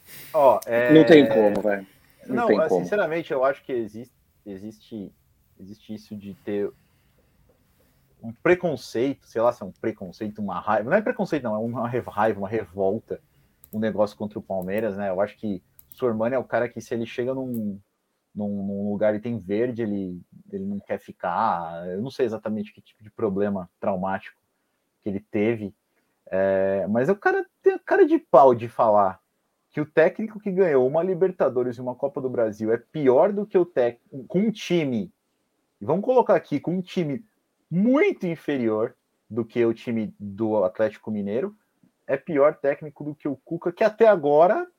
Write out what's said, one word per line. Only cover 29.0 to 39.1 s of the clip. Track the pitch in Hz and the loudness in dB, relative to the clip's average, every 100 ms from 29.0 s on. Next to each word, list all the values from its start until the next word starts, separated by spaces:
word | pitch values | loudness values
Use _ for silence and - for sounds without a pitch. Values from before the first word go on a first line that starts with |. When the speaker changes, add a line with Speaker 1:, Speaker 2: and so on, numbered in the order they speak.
| 98 92 _ _ _ _ _ | 4 0 _ _ _ _ _
Speaker 1:
que | - | -8
o | 147 | -2
técnico | - 165 180 220 208 | 2 2 2 -8 -8
que | 202 | -4
ganhou | 180 185 135 127 | 2 4 4 4
uma | 160 | 2
Libertadores | 185 175 185 180 160 123 123 120 | 0 -2 -4 0 0 0 -2 -4
e | |
uma | 127 | -8
Copa | 123 139 139 | -6 -6 -4
do | 131 | -4
Brasil | 123 110 107 107 | -2 -2 -2 -2
é | 120 | -2
pior | - 160 135 127 185 | -4 0 4 6 4
do | 208 | 2
que | 208 190 | 0 0
o | 175 | 2
tec-, | - 120 117 _ 135 113 | 0 -2 -2 _ -16 -4
com | 175 | 0
um | 220 | 0
time, | 220 - 175 143 120 90 _ _ _ _ _ _ _ | -2 -2 -2 0 -2 -6 _ _ _ _ _ _ _
e | |
vamos | 101 165 | -4 -2
colocar | 208 254 220 | 2 2 4
aqui, | 175 - 143 | 2 0 -4
com | - 180 | -4 -4
um | |
time | 180 - 156 131 - _ _ _ _ | -4 -4 -4 -6 -10 _ _ _ _
muito | 165 220 269 403 - 180 | 0 4 4 2 0 -4
inferior | 160 - 139 113 107 117 - _ | -6 -4 -2 0 0 -2 -6 _